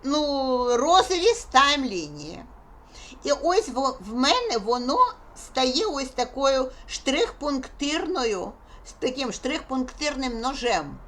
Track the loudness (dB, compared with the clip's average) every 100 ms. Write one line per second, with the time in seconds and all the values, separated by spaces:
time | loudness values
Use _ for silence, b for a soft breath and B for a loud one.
0 | 0 0 2 0 0 0 2 2 6 6
1 | 6 4 2 2 4 6 6 4 0 -4
2 | -8 -10 -12 -12 -16 -20 -20 -20 B B
3 | B B -2 0 2 2 0 0 -2 -2
4 | -8 0 2 2 2 -2 0 -2 0 4
5 | 4 2 -18 -18 -8 0 2 2 0 -2
6 | -6 -2 -4 2 2 2 0 B B -6
7 | -2 0 0 -2 -4 -4 -6 -6 -2 -2
8 | -2 -2 0 -2 -6 -10 B B -20 -6
9 | -4 -2 -6 -4 -4 -4 -4 -4 -4 -4
10 | -4 -2 -4 -2 -4 -2 0 0 -2 -12